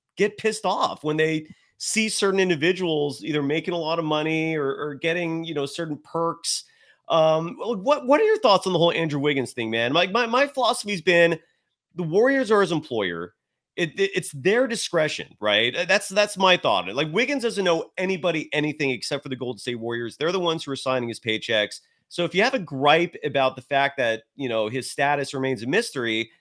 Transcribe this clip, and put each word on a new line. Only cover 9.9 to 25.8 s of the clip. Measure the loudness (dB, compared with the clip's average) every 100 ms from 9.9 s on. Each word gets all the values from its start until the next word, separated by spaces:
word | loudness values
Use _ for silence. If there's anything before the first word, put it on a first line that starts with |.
Like, | 2 2
my, | 0 0
my | 2 0
philosophy's | 2 0 0 -2 -2
been | 2 6 6 4 -6 _ _ _ _
the | -8
Warriors | 0 2 4 4 4
are | 4
his | 4
employer. | 0 -2 -2 -2 -2 -8 _ _ _ _ -6
It, | -4 0
it, | -2
it's | -2 -6
their | -2 2 2 2
discretion, | -2 -2 0 0 -4 -10 -4
right? | 2 2 2
Uh, | 0
that's, | 0 0 0
that's | 0 0 2
my | 4 4
thought. | 4 0 0
Like, | -4 -2
Wiggins | -2 -2 -2
doesn't | -2 -2 0
owe | 0 -2 -4
anybody | -4 -2 -2 -2 -2
anything | -2 -2 -2 -2
except | -2 -4 -6
for | -6
the | -8
Golden | -6 -8
State | -8 -6
Warriors. | -6 -6 -6 -4
They're | -2
the | 0
ones | 0 -2
who | -4
are | -6
signing | -2 -2 -2
his | -4
paychecks. | -4 -4 0 0 0 -6 -20 _ _
So | -6
if | -2
you | 2
have | 2
a | 0
gripe | -4 0 4 4 2 -4
about | -4 0 0 -2
the |
fact | -2 0 0 0
that, | 0 -2 -6 -8
you | -4
know, | -2 -2
his | -4 -6
status | -2 0 0 -2
remains | -4 -2 -2
a | 0
mystery, | -2